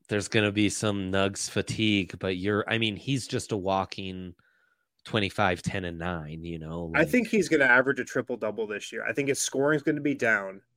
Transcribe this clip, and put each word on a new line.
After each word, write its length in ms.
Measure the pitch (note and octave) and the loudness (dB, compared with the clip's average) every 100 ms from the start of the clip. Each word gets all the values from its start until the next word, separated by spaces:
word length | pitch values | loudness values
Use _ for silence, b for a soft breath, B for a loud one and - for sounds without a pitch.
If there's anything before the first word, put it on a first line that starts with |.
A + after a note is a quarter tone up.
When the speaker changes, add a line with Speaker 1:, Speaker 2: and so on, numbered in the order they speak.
| - | -4
Speaker 1:
There's 200 | G#2+ F#2+ | -2 0
gonna 240 | A#2 G#2 | 2 2
be 180 | G#2 G2+ | 4 2
some 420 | - A2 G2+ F#2 | 2 0 0 0
Nugs 380 | F#2+ G2 G2 - | 2 2 0 -4
fatigue, 680 | G#2 - G#2 A2 G2+ F2+ - | -2 -2 0 2 2 0 -4
but 180 | F#2+ F#2 | -4 -2
you're, 280 | G2 G#2 - | 0 0 0
I 100 | A2+ | 0
mean, 180 | A2 F#2+ | 0 -2
he's 300 | - C3+ - | -2 -4 -2
just 260 | B2+ - | -4 -2
a 40 | G#2+ | -2
walking 800 | F#2 F#2+ F#2 - F#2+ F#2 F2+ E2 _ _ _ _ _ _ | 0 0 -2 -6 -10 -8 -10 -14 _ _ _ _ _ _
twenty-five, 580 | - A2+ G2 - G2+ F2+ | -2 0 0 2 2 2
ten 220 | - G2+ | -2 -4
and 140 | F2+ E2+ | -4 -4
nine, 440 | E2+ F2 D2+ D#2+ | -4 -4 -6 -10
you 140 | E2+ E2 | -8 -8
know, 320 | D#2 E2 E2+ | -8 -8 -2
Speaker 2:
I 60 | C#3 | 0
Speaker 1:
like 80 | D#3 | 2
Speaker 2:
think 200 | B3 G#3+ | 2 2
he's 200 | A3 F3+ | 2 4
gonna 160 | D#3 | 4
average 360 | C3+ B2 C3 C3+ | 6 6 6 0
a 40 | |
triple-double 640 | A#2+ C3+ B2 A#2+ A2 G#2 G#2+ | -2 -4 -4 -4 -4 -4 -4
this 240 | G2+ - | -6 -8
year. 140 | A2+ | -8
I 80 | A2 | -4
think 160 | A2+ C#3 | -2 0
his 120 | B2+ | 0
scoring's 420 | - C3 C#3 D3+ | -2 0 2 2
gonna 180 | D3 D3 | 2 0
be 140 | C#3+ | 0
down, 480 | C#3 A#2+ G#2+ G2 F#2+ _ | 0 2 2 0 -10 _